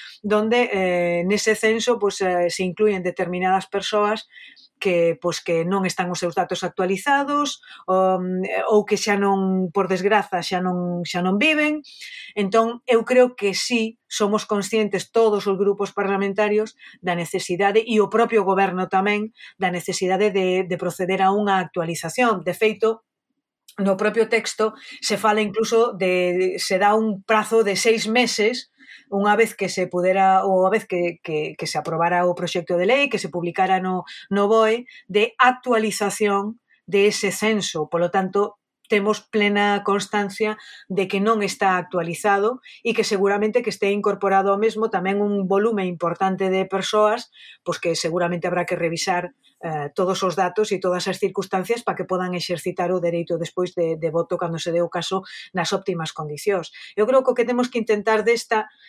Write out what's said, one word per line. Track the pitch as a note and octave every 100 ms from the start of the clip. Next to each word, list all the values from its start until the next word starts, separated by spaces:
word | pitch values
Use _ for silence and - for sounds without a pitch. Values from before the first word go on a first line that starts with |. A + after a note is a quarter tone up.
| - -
donde, | G#3 G#3 A3 A#3+ A#3+ G3+
eh, | F#3 F3+ F3 F3
nese | F3+ G#3 - G#3+
censo, | A3 A3 A#3+ A3+
pois, | G3+ -
eh, | F#3 F3+ F3
se | E3 F#3
incluyen | E3+ G#3+ G3
determinadas | F3+ F3 F3 F3+ F#3 F#3+ -
persoas | G3+ - G#3+ G#3 A3 - - - - - -
que, | G3 F3 E3+ D#3+
pois, | F3 D#3+
que | - E3
non | E3+ G3 F#3+
están | - F3+
os | F3
seus | F3 F3+
datos | F3 F3
actualizados, | F3+ - F#3 F#3+ C#4+ C#4 C#4+ F#3+ - - - - -
ou, | F#3 F#3 F#3 F#3 F#3 F#3+ F#3 F#3+
ou | G#3+
que | G#3 G3+
xa | G#3+ G3+
non, | G3+ G3 F#3+ F#3+ F#3
por | G3 F#3
desgraza, | F#3 F#3+ G#3 G3 F3
xa | E3 F3+
non, | F#3 F3+ F3 F3 E3+
xa | F3
non | F#3 G3+
viven. | D4+ D4+ D4+ D4+ - - - - - -
Entón, | G3 A3+ A3+ A#3+ -
eu | A#3 A3+
creo | B3+ B3+ B3
que | G3+ F3+
sí | - A#3+ A3 - -
somos | - G#3 G#3
conscientes | - G#3 G3 A3 G#3+ F#3+ -
todos | A3+ A3 G#3 F#3+
os | F#3+
grupos | G3 G3+ G3+ -
parlamentarios | G3 G3 G3 G3 G#3 G#3+ A3 - - -
da | F3+ F3
necesidade, | E3 F3+ - F3 G3+ G#3
e | A3+ G#3+
o | G3
propio | A3 A#3 A3+
goberno | F#3+ F#3+ F#3+ F3+ F3+
tamén, | F#3+ G3+ G#3 A3 - - -
da | F#3
necesidade | F3 - F3+ F#3 F#3 G#3
de, | G3 F#3 F#3 F#3
de | F3
proceder | F3+ E3+ F3 F#3+
a | F#3+
unha | G3+ G#3 F#3+
actualización. | E3+ F3 E3+ E3 E3 - B3 F#3+
De | F3
feito, | F3 A3 G#3+ A3 A3 _ _ _ _ _ _ _ -
no | G3 F#3+
propio | G#3+ G#3+ A3
texto | A3 A3 - A3 - - -
se | - G#3
fala | A3 G#3
incluso | G#3 G#3+ A3 A3+ B3 F#3+
de, | F#3 F3+ F3+ F3+ F#3 F3+
se | - F#3
dá | G3+ A3
un | A3 G3
prazo | - A3 - A3+
de | G3+ F#3+
seis | A3+ A3+ G#3
meses, | A#3 A#3+ - G#3+ B3 - _ - - -
unha | G3+ G3+ G#3
vez | A3
que | - F#3
se | - F3+
pudera, | F3+ F#3 F#3+ F#3+ F#3+ G3
ou | F#3 F#3
a |
vez | G#3+ -
que, | F3 F3 E3
que, | - D3+ D#3
que | D#3 D#3+
se | D3+
aprobara | D#3 E3+ E3+ F3 F3+
o |
proxecto | F3 F3 F3+ E3+
de | F3 F#3+
lei, | C4+ C#4
que | G#3
se | F3
publicara | F3+ E3+ E3+ F#3 F#3+
no, | F#3 F#3 - - -
no | G3+ G3+
boe, | A3+ A3 A#3 B3 - -
de | G3 A3+ -
actualización | B3 B3 B3+ A3+ A3 G3 G3+ - G#3 G3 G#3 A3+ _ _ -
de | G3 G3+
ese | G3 G3
censo. | - G#3+ G#3+ - D#3+ D3+
Polo | E3+ F3
tanto, | F#3+ F#3 G3+ G3+ - _ _ -
temos | G#3+ G3+ G#3+
plena | - G#3+ G3+ G3+ G3+ G3+ G3+
constancia | G3+ G3 G#3 G3+ G3 G#3+ G#3+ - - -
de | F#3+ F#3+
que | G3+
non | G#3 A3+
está | G3 - G3 F#3
actualizado | F3+ F3+ E3 E3 G#3+ G3 G#3 B3+ - - A#3
e |
que | A3+ G3
seguramente | G3 G3+ G3+ G#3+ B3 A#3+
que |
este | - G3+
incorporado | G#3 G3+ G3 G3 G3 G3
ao | G3
mesmo | A3 G#3+ A3
tamén | F#3 F#3+ G3+
un | G#3 G3+ F#3
volume | G3 A3 G#3+ F#3
importante | F3 E3+ E3+ F#3+ F#3 F#3+
de | F#3+ F#3+
persoas, | G3 - G#3+ G#3+ A#3 - - - - -
pois | E3
que | E3+ E3
seguramente | E3 F3 F3 F3 F3
habrá | F3+ F3+
que | E3+
revisar, | E3+ E3 - F3 F3 - _ _ -
eh, | D#3 C#3+ -
todos | F#3 F#3
os | F#3 E3+
datos | F3+ F3+ G#3+
e | F#3
todas | F#3 F3+ G3
as | F#3
circunstancias | F#3+ - F#3+ F#3+ F3+ A#3+
para | A3 F3
que | F3+
podan | F3+ F3+ F3+
exercitar | - E3+ F3+ F3+ F3
o | F3+
dereito | E3+ E3+ E3 E3+
despois | E3 - F3+
de, | - E3 D#3+
de | D#3+
voto | E3 E3 F3
cando | F3 E3
se | E3+
dé | E3+ E3+
o |
caso | F3 - F#3 F#3+ - - F#3
nas | E3
óptimas | G3 - E3+ D#3+
condicións. | - D3+ D3 G#3 G3 E3 - -
Eu | - G#3+
creo | C4+ B3+
que |
o | B3
que | A#3+
temos | B3 B3
que | A#3+
intentar | A3 G#3 G#3+ A3
desta, | G#3 A#3 - A3 A3 _